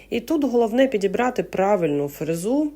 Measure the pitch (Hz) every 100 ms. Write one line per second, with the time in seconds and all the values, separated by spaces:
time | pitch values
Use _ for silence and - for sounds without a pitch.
0 | - 233 233 320 277 240 226 240 269 220
1 | 196 196 247 247 - - 190 208 165 143
2 | 143 - 156 165 190 277 302